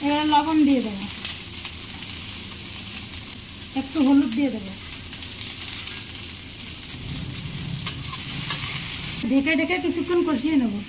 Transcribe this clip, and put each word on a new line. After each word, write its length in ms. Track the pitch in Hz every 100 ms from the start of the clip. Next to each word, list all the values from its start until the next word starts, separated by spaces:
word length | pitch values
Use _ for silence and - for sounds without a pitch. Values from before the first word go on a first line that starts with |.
এবারে 200 | 285 294 302
লবণ 240 | 294 302 311 285
দিয়ে 140 | 262 220
দেবো, 180 | 196 202 - - - - - - - - - - - - - - - - - - - - - - - - - - 269
একটু 180 | 254 320 269
হলুদ 240 | 277 277 226
দিয়ে 120 | 277
দেবো, 160 | 214 190 190 - - - - - - - - - - - - - - - - - - - - - - - - - - - - - - - - - - - - - - - - - - - - 233
ঢেকে 220 | 269 285 311
ঢেকে 180 | 320 359
কিছুক্ষণ 340 | 359 339 - 349 320
কষিয়ে 300 | 254 285 302
নেব। 120 | 233 202